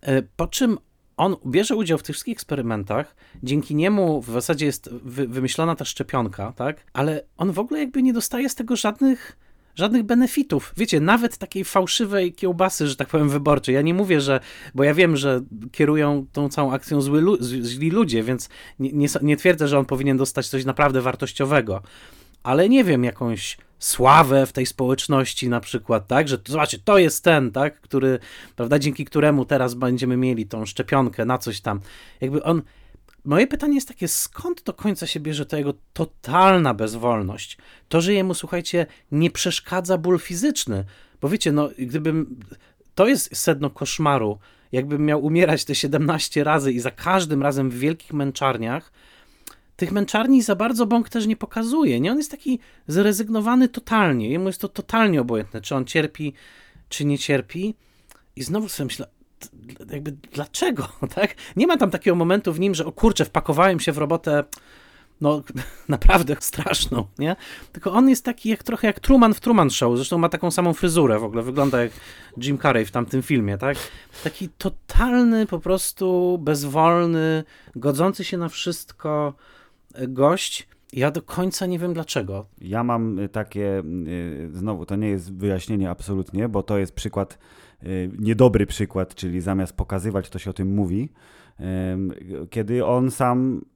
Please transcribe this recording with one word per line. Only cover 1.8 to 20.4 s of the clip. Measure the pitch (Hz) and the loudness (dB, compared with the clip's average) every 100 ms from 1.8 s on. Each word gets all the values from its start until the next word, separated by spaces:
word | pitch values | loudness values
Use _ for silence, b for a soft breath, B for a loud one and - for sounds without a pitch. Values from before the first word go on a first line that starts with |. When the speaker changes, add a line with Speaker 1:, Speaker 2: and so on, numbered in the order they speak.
| 185 160 | 0 -2
Speaker 1:
w | |
tych | - | -2
wszystkich | 151 - | -10 -8
eksperymentach, | 233 - 143 120 107 98 107 143 _ b b | -10 -6 -4 -2 -4 -2 -4 -4 _ b b
dzięki | 123 147 - | -2 -2 0
niemu | 147 175 208 180 151 | 0 2 2 2 0
w | 120 | -2
zasadzie | 117 - 156 151 | -4 -2 0 0
jest | 139 - | -4 -10
wy-, | 120 127 123 131 | -16 -12 -6 -4
wymyślona | 123 131 - 165 165 | -2 -4 -2 -2 -2
ta | |
szczepionka, | 139 - - 135 113 98 101 | -6 -8 -4 -2 -4 -6 -10
tak? | - 135 151 _ | -6 -6 -6 _
Ale | - 143 156 - _ | -4 -2 -2 -8 _
on | 180 | -4
w | 170 | -2
ogóle | 226 302 | -4 -4
jakby | 285 269 | -4 0
nie | 262 | 2
dostaje | 233 - 240 269 | 0 -2 -4 -4
z | |
tego | - 233 240 | -4 -4 -2
żadnych, | 208 214 269 254 - - _ - _ | -2 2 2 2 -4 -20 _ -20 _
żadnych | - 196 240 | -4 0 2
benefitów. | 208 240 254 - 277 143 - - | 2 4 4 2 0 -2 -4 -6
Wiecie, | 220 160 | 0 2
nawet | 156 226 233 - | 4 2 2 -6
takiej | 190 190 | -10 -8
fałszywej | 185 202 185 - 214 202 180 | -2 0 0 0 0 0 0
kiełbasy, | 170 190 175 185 - 147 | -2 -2 0 0 0 -2
że | 131 | -2
tak | 135 | -2
powiem, | 160 147 | 2 2
wyborczej. | 143 143 147 - | 2 2 2 4
Ja | 131 | 2
nie | 151 | 2
mówię, | 175 196 160 | 0 2 2
że, | 139 135 B B B | 2 0 B B B
bo | 131 | 2
ja | 143 | 2
wiem, | 151 175 151 | 6 4 4
że | 139 127 131 110 117 | 2 0 -2 -14 -16
kierują | - 151 151 147 143 135 | 0 2 4 2 0 -4
tą | - 143 | -4 -4
całą | - 139 | 0 -2
akcją | 131 - 147 | -2 -2 -2
zły | 135 151 | 2 4
lu-, | 170 208 | 4 2
z-, | 123 127 120 | 0 -4 -6
źli | 127 160 | -2 0
ludzie, | 190 202 117 | 2 2 0
więc | 110 127 - B B B | 0 -4 -6 B B B
nie, | 135 | -4
nie | 147 143 | 0 0
s-, | 156 | 0
nie | 147 147 | 0 2
twierdzę, | 185 165 147 | 4 2 2
że | 143 | 2
on | |
powinien | 131 131 135 131 | 0 -2 0 2
dostać | 135 - | 0 -2